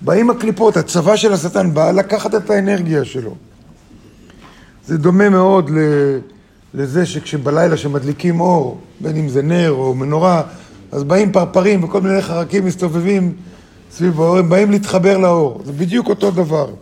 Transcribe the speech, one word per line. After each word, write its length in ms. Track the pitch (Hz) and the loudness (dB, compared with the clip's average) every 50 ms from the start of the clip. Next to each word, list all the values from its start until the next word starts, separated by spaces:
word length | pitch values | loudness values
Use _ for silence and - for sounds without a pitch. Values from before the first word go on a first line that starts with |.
באים 280 | - - 165 202 233 240 | -2 0 2 4 4 2
הקליפות, 480 | 226 240 208 220 202 - 226 214 - - | 2 0 -2 -2 0 2 2 2 2 2
הצבא 380 | - - - 175 151 180 214 | -2 -2 -2 0 2 2 2
של 180 | - 220 220 202 | 2 2 2 0
השטן 400 | 175 147 175 - - 190 175 151 | 0 -2 -2 -2 0 0 0 2
בא 180 | 147 160 175 | 2 2 2
לקחת 440 | 180 196 190 196 208 208 202 190 208 | 2 0 0 0 -2 -4 -2 -2 -4
את 140 | 214 - - | -2 -2 0
האנרגיה 560 | 214 202 190 196 202 185 175 165 160 147 131 | 0 0 0 0 -2 -2 -2 -2 -2 -2 -2
שלו. 300 | - - 131 113 107 92 - - - - - - - - - _ _ - - - - - - - - - - - - - - - - - - - - | -4 -6 -8 -10 -10 -12 -14 -18 -20 -20 -20 -20 -20 -20 -20 _ _ -20 -20 -20 -20 -20 -20 -20 -20 -20 -20 -20 -20 -20 -20 -20 -20 -20 -20 -10 -6
זה 100 | 170 160 | -4 0
דומה 320 | 143 175 180 190 208 208 | 2 2 4 4 4 4
מאוד 400 | 190 185 185 196 196 185 165 139 | 4 4 4 4 4 2 2 0
ל-, 500 | 156 156 156 151 147 143 143 139 139 127 - - - - _ _ _ _ _ _ - | 0 0 0 2 2 2 2 0 0 -2 -6 -10 -18 -20 _ _ _ _ _ _ -10
לזה 320 | 131 143 131 135 175 180 | -8 -8 -4 -2 -2 -2
שכשבלילה 720 | 170 - 151 - - - 147 127 143 143 160 175 170 160 - | -2 -4 -8 -8 -8 -8 -6 -4 -2 0 2 2 2 0 -2
שמדליקים 640 | - 147 139 143 127 143 143 - - 175 170 170 | -2 -4 -4 -4 -4 -4 -6 -2 -2 -2 0 0
אור, 380 | 170 180 180 165 135 123 - - - - - - | 2 2 2 2 0 -2 -6 -10 -14 -20 -18 -12
בין 180 | - 151 156 156 | -8 -6 -4 -4
אם 120 | 156 143 | -4 -2
זה 120 | 123 139 | -2 -2
נר 300 | 139 151 170 180 170 160 | 0 0 0 2 2 0
או 240 | 143 131 131 131 127 | 0 0 -2 -2 -2
מנורה, 480 | 127 135 143 151 156 175 185 175 165 143 - - - - - - - - - | -2 -2 -2 0 0 2 2 2 2 0 -4 -10 -16 -20 -20 -20 -20 -18 -10
אז 120 | - 139 143 | -8 -6 -2
באים 280 | 143 180 196 214 196 | 0 2 2 2 2
פרפרים 520 | - 190 170 165 - 190 185 208 208 190 170 | 2 0 0 2 2 2 2 4 2 2 0
וכל 180 | 165 - 196 | 0 -2 -2
מיני 200 | 185 190 190 196 | 0 0 0 0
חרקים 440 | 185 - 170 170 170 - 180 202 185 | -2 -2 -4 -6 -4 -2 -2 -2 0
מסתובבים 680 | 185 175 180 180 170 156 170 170 190 202 196 180 175 156 - - - - - - - - - - - | -2 -2 -2 -4 -4 -2 -2 0 0 0 0 0 -2 -4 -6 -12 -20 -20 -20 -20 -20 -20 -20 -20 -20
סביב 300 | - - 170 180 170 151 | -6 -2 -2 0 0 2
האור, 160 | 160 170 175 185 | 2 2 2 2
הם 120 | 180 160 | 2 4
באים 220 | 175 190 208 208 | 4 4 4 4
להתחבר 460 | 202 202 202 - - 190 170 196 196 190 | 2 0 0 0 -2 2 2 2 4 4
לאור. 440 | 185 180 175 165 156 135 113 - - | 4 2 4 2 2 0 -2 -6 -10
זה 60 | 135 | -10
בדיוק 380 | 143 143 185 170 190 240 - - | -6 -6 -4 -2 -2 -2 -2 -2
אותו 220 | 208 202 202 202 | -2 0 0 0
דבר. 380 | 180 170 180 151 156 151 143 120 87 - | 0 0 -2 0 -2 -2 -2 -4 -8 -14